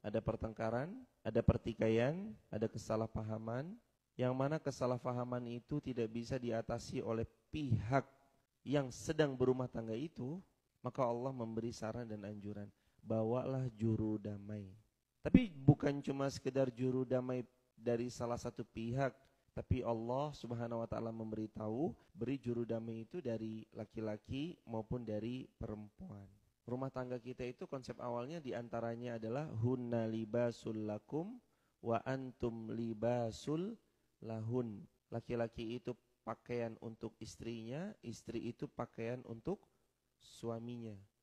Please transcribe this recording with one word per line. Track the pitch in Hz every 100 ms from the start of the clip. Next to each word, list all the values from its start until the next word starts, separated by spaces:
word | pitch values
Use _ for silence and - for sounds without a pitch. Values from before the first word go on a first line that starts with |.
| 107
ada | 110
pertengkaran, | 113 110 117 110 110 117 151 247 254 _
ada | - 113
pertikaian, | - - - 113 113 113 123 170 208 220 _
ada | 107 113
kesalahpahaman, | 113 104 110 113 - 110 110 110 120 160 233 _ _ _
yang | - 127 127
mana | 135 156
kesalahpahaman | - 123 123 123 127 123 123 123 120
itu | 120 - 147
tidak | 135 123 113
bisa | 113 117 131
diatasi | 120 113 113 120 - 135
oleh | - 113 117 _ _
pihak | 151 143 110 101 135 - - _ _ _ _
yang | - 143 131
sedang | - - 156 151
berumah | 131 127 127 127
tangga | - 113 113
itu, | 147 - 127 170 - _ _ _
maka | 127 131
Allah | 123 120 131
memberi | 131 113 113 113
saran | 117 110 117 117
dan | 107
anjuran, | 101 104 101 104 104 _ _ _
"Bawalah | - 110 110 123 127 135 131
juru | 107 113 107 110 107
damai." | 101 104 101 104 98 104 _ _ _ _ 156
Tapi | 190 233
bukan | 147 135 147 139 143
cuma | 135 139 139
sekedar | 127 135 131 131
juru | 117 127 127
damai | 127 127 127 127 117 _ _
dari | - 113 117 123
salah | 110 120 120
satu | 120 -
pihak, | 117 - 113 123 135 - _ _ _ -
tapi | - 127
Allah | 117 117 117 127 147 139
Subhanahu | 117 117 120 117 117
wa |
taala | 110 113
memberitahu, | 113 110 107 107 - 107 113 170 - -
"Beri | - 117 135
juru | 120 120
damai | 117 113 113 113
itu | 113 175
dari | 131 113 110 110 -
laki-laki | 110 107 - 110 107 - 135 160 -
maupun | - 113 110 127
dari | 113 107 110 127 - _
perempuan." | 113 107 107 _ 185 101 98 101 _ _ -
Rumah | 123 135
tangga | 131 127 127
kita | 113 127
itu | 123 123 185
konsep | 135 123 -
awalnya | 120 120 123 165
diantaranya | 131 117 117 117 117 117 120 117
adalah, | 113 127 156 117
"Hunna | 117 127 120 117 113
libasul | 113 110 117 120 113 120 110 107
lakum | 104 - 143 190 247 _ _ _ _
wa | 113 113 -
antum | 135 131 - 120 113 113
libasul | 113 117 113 113 120 117 110 - 156 190 233 _ _ _ _
lahun." | 110 113 113 123 120 101 - _ _
Laki-laki | 117 - 120 117 - 113 120
itu | - 117 _ _
pakaian | - 113 - 120 117 113
untuk | 117 113 113 _
istrinya, | 110 - 113 117 113 135 196 214 -
istri | 110 - 113 117
itu | - 143
pakaian | - 120 - 113 127 -
untuk | 113 135 196 - _ _ _ _
suaminya. | _ - - 117 113 117 120 113 101 101 _